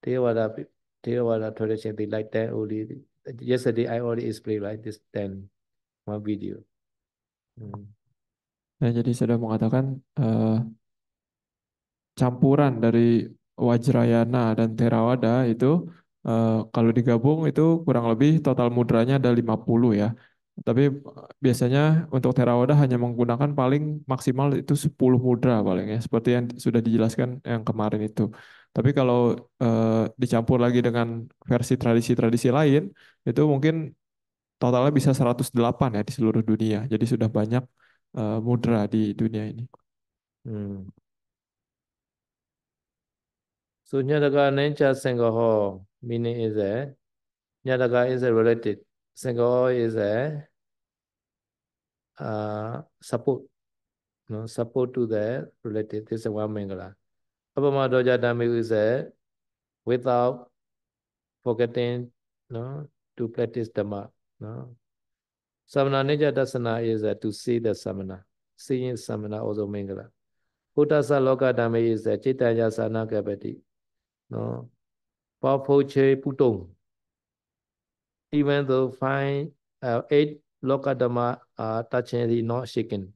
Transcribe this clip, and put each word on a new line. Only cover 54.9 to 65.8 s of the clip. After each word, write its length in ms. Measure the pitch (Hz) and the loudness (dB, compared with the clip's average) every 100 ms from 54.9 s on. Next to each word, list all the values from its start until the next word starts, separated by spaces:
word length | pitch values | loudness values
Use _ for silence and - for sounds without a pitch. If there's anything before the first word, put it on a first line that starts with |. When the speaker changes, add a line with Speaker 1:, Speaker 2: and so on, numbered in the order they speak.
Speaker 1:
to 160 | 131 117 | -2 -2
the 400 | 107 107 131 156 _ | -2 -2 -4 -10 _
related. 480 | 117 107 107 107 107 | -8 -6 -6 -8 -8
This 160 | 113 113 | -8 -6
is 60 | |
one 180 | 107 107 | -6 -6
Mangala. 400 | 107 98 95 92 101 _ _ _ _ _ - | -6 -8 -10 -14 -18 _ _ _ _ _ -2
Appamada 460 | 143 139 131 127 127 123 | 0 2 2 2 2 2
Dhamma 400 | 120 120 120 117 | 2 0 0 0
is 140 | 113 | 0
a, 360 | 110 107 131 - _ _ _ _ _ _ _ - | 0 2 0 -4 _ _ _ _ _ _ _ -4
without 640 | 123 123 123 123 123 - _ _ _ _ _ _ _ _ _ | -2 0 2 0 -2 -12 _ _ _ _ _ _ _ _ _
forgetting, 680 | - 113 120 120 120 123 123 _ _ _ _ | -4 -2 -2 -2 -4 -4 -8 _ _ _ _
no, 380 | 120 123 139 151 _ _ - | -12 -10 -12 -14 _ _ -8
to 120 | 117 | -8
practice 400 | 117 117 120 113 | -4 -4 -4 -6
Dhamma, 400 | - 101 101 101 _ _ _ | -6 -6 -6 -12 _ _ _
no. 360 | 107 120 127 120 _ _ _ _ _ _ _ _ _ | -14 -14 -16 -20 _ _ _ _ _ _ _ _ _
Samana 380 | 139 | 0